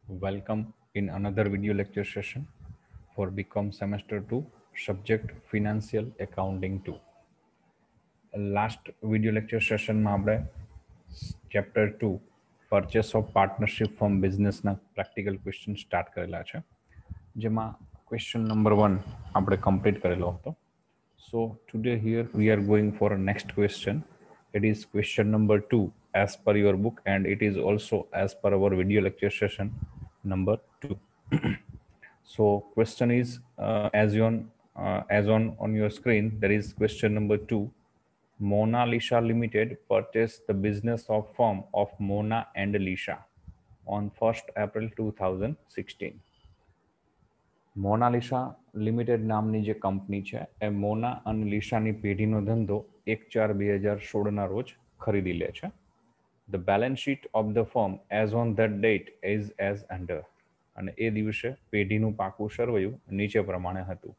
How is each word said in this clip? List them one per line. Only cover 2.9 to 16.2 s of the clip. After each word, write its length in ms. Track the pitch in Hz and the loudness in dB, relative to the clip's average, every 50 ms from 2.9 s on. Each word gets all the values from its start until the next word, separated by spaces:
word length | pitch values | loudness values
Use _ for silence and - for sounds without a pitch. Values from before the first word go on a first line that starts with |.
| - - - _ _ | -20 -20 -20 _ _
for 160 | - 98 92 | -4 -4 -4
B 140 | 95 101 95 | -4 -6 -8
com 280 | _ - 107 101 104 | _ -4 -2 -2 -2
semester 500 | 95 - 101 98 101 101 - - 107 101 95 - | -4 -6 -4 -4 -4 -6 -6 -6 -8 -8 -6 -4
two, 100 | 113 127 151 - _ _ _ _ _ - - | -6 -6 -6 -8 _ _ _ _ _ -10 -6
subject 480 | - 98 95 101 - 110 107 - - - - _ _ | -6 -6 -6 0 0 0 0 0 -8 -12 -14 _ _
Financial 540 | - 107 104 107 107 107 104 - - 107 107 127 - - 98 | -2 0 0 0 0 -2 -4 -2 -4 -4 -4 -4 -8 -10 -10
Accounting 520 | - - - 95 95 95 92 92 92 98 95 - | -8 -4 -4 -2 -2 -2 -4 -4 -4 -4 -6 -6
two. 100 | - - - _ _ _ _ _ _ _ _ _ _ _ _ _ _ _ _ _ _ _ _ _ _ _ _ _ _ - 104 101 101 101 | -8 -12 -12 _ _ _ _ _ _ _ _ _ _ _ _ _ _ _ _ _ _ _ _ _ _ _ _ _ _ -8 -6 -4 -2 0
લાસ્ટ 300 | 101 107 117 113 - _ - - _ - 110 | 0 0 0 -2 -8 _ -20 -18 _ -2 0
વીડિયો 220 | 110 110 107 110 107 | 2 2 4 4 2
લેક્ચર 240 | 110 107 - - 113 - - | 0 0 0 -2 -2 0 0
સેશનમાં 440 | 110 104 - - 110 107 107 104 101 | 0 0 0 0 2 2 2 2 2
આપણે 200 | 101 98 110 110 110 - - - - - - - - _ _ - _ _ - - - - - - - _ - - | 2 2 2 0 0 -2 -6 -10 -14 -18 -18 -20 -20 _ _ -20 _ _ -20 -16 -14 -12 -12 -12 -14 _ -4 -2
ચેપ્ટર 340 | 101 98 - - 110 107 104 104 - | -2 -2 0 0 2 2 2 0 -2
ટુ, 120 | 117 107 92 - - _ _ _ _ _ _ _ _ _ | -2 -2 -2 -2 -8 _ _ _ _ _ _ _ _ _
Purchase 400 | 107 101 98 - - 113 110 - - 110 | 0 0 0 2 0 0 0 2 0 0
of 60 | 107 - - | 0 2 4
Partnership 540 | - 98 98 - - 110 107 - - 113 107 - - | 4 4 4 2 -2 -2 -2 0 -2 -2 -2 0 0
from 140 | 107 104 101 95 95 | 0 2 2 2 2
Business-ના 500 | 95 98 98 104 101 95 - - 101 98 95 _ _ _ | 2 2 2 0 0 0 0 -2 -4 -4 -4 _ _ _
પ્રેક્ટિકલ 420 | - 92 - _ 113 98 104 98 95 - | -8 -8 -6 _ -6 -4 -4 -6 -6 -8
ક્વેશ્ચન 300 | 101 95 - - 107 101 - - | -10 -10 -10 -8 -8 -8 -8 -8
સ્ટાર્ટ 300 | _ - 87 85 - - | _ -2 -2 -2 -4 -8
કરેલા 280 | 90 | -8